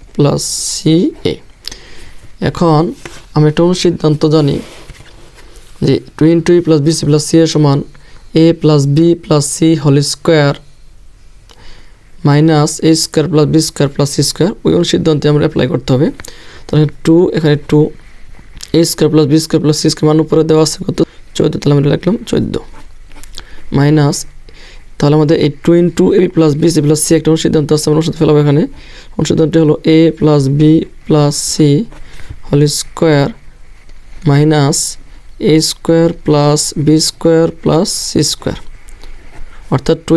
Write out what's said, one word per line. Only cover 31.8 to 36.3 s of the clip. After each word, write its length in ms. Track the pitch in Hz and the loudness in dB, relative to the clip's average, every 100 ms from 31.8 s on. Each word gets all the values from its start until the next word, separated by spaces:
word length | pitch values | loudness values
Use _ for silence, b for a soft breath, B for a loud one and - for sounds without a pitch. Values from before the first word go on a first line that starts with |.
| 233 B B B B B - | -2 B B B B B -4
whole 200 | 143 151 - | 0 0 -2
square 500 | - - 165 147 139 - - - - - - - - - 147 | -8 -2 2 2 0 -6 -18 -20 -20 -20 -20 -20 -18 -6 0
minus 480 | 143 151 151 139 170 - - b b b - 220 | 2 4 2 0 -2 -6 -10 b b b -4 0
এ 20 | 160 160 | 2 0
স্কয়ার 400 | - - 165 165 170 | -4 0 2 2 0
plus 360 | - | -2